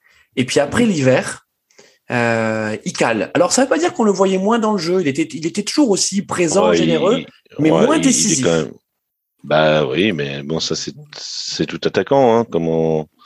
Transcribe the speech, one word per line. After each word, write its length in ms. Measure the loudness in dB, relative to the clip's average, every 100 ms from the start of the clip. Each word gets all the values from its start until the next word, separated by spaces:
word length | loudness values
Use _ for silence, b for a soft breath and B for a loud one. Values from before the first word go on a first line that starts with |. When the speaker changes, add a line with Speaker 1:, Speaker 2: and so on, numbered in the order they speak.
| b b b -6
Speaker 1:
et 80 |
puis 160 | -2 0
après 260 | 0 0 0
l'hiver, 600 | 2 2 2 0 -12 _ _ _ b b b -6
euh, 640 | -2 0 0 -2 -2 -4 -6
il 80 | -8
cale. 400 | -2 0 0 -2
Alors, 200 | 0 2
ça 80 | 2
veut 60 | 0
pas 80 | 0
dire 160 | -2
qu'on 100 | 0
le 80 | 0
voyait 280 | 2 2 2
moins 200 | 0 0
dans 120 | 0
le 60 | -2
jeu. 200 | 0 0
Il 80 | 0
était, 200 | -2 -4
il 140 | -4 -6
était 180 | -6
toujours 280 | -4 0 2
aussi 320 | 2 0 -2
présent, 460 | -4 -2 2 2 2
Speaker 2:
Ouais, 60 | 2
Speaker 1:
généreux, 440 | 2 2 0 -2
Speaker 2:
il, 60 | -4 B _ -2
Speaker 1:
mais 120 | 2
Speaker 2:
ouais, 140 | 4 4
Speaker 1:
moins 120 | 2
Speaker 2:
il, 40 |
Speaker 1:
décisif. 380 | 2 2 0 0
Speaker 2:
il 20 |
est 80 | 2
quand 80 | 0
même... 140 | -2 -10 _ _ _ _ _ _
Bah 420 | -2 2 4 2 0
oui, 260 | 0 0
mais 320 | -2 -6 -8
bon, 160 | -6 -6
ça, 160 | -4 -6
c'est, 180 | -8 -14 -20 -16
c'est 500 | -14 -10 -10 -6 -6
tout 120 | -4 -2
attaquant, 520 | -2 0 2 4 2
hein, 80 | 0
comment 560 | -2 0 0 0 -2 -4 _